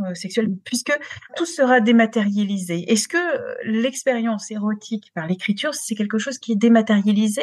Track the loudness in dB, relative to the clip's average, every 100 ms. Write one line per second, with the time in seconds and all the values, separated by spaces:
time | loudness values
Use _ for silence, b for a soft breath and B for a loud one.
0 | -6 -8 -6 -2 -2 -4 -6 -6 -2 -4
1 | B B B -6 -6 0 4 4 6 6
2 | 4 2 0 0 -2 -2 -4 -4 0 0
3 | 0 -2 -2 -4 -6 -8 -4 -2 -2 -2
4 | -2 0 -2 -4 -6 -4 -4 -4 -6 -8
5 | -8 -8 -4 -4 -2 -2 -4 -6 -6 -4
6 | -2 -2 -4 -8 -4 2 6 6 6 2
7 | 4 2 2 0